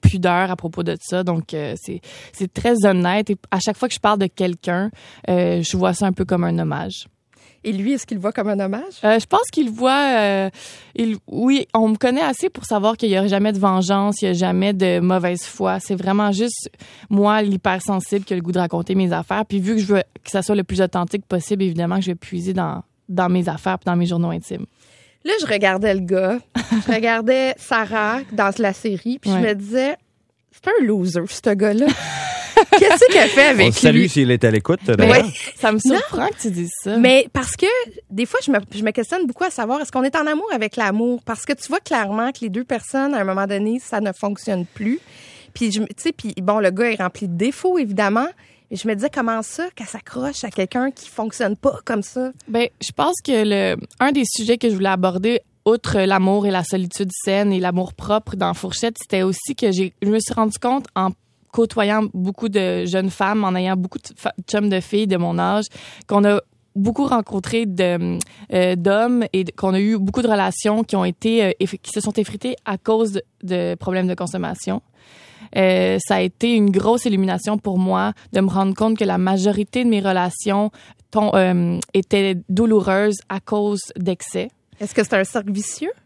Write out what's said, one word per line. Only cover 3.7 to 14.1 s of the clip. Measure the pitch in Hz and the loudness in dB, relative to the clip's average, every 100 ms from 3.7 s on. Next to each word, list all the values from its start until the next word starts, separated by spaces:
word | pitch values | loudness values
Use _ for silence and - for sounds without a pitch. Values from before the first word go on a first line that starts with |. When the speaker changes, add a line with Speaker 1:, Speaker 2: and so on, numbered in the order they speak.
| 202 | -2
Speaker 1:
fois | 247 | -4
que | - | 0
je | |
parle | 208 208 | 0 2
de | 190 | 0
quelqu'un, | - 185 175 - 175 208 - - - - | -2 -4 -2 -4 -2 -4 -8 -20 -14 -2
euh, | 180 175 175 | 0 2 0
je | 165 185 | -2 0
vois | 185 | 0
ça | 175 196 | 0 -2
un | |
peu | 185 185 | -2 -2
comme | 180 | 0
un | 170 170 | 0 -2
hommage. | 160 147 170 - - _ _ _ _ _ 214 | -2 -4 -8 -12 -18 _ _ _ _ _ -6
Speaker 2:
Et | |
lui, | 196 202 | -4 -2
est-ce | 269 - | -4 -4
qu'il | 208 | -6
le | |
voit | 190 | -4
comme | 226 208 | -2 -2
un | 202 | -2
hommage ? | 196 202 359 - | -2 -4 -8 -2
Speaker 1:
Euh, | 214 226 | 2 2
je | - | 2
pense | 403 508 | 0 0
qu'il | - 254 | -2 -2
voit, | 220 254 277 277 240 | 0 2 2 2 2
euh, | 208 196 190 - - - - | 2 0 -2 -6 -20 -20 -14
il, | - 226 202 - | -4 -2 -4 -6
oui, | 123 247 277 - | 0 2 2 0
on | 226 220 | -2 0
me | 220 | 0
connaît | 254 262 | 0 0
assez | 311 254 370 | -2 -2 -6
pour | - | -6
savoir | - 214 208 226 | -6 -2 -2 -2
qu'il | 220 | 0
y | 190 | 0
a | 196 | 0
jamais | 196 208 | 0 0
de | 196 | 0
vengeance, | 196 185 185 196 202 | 2 2 2 0 0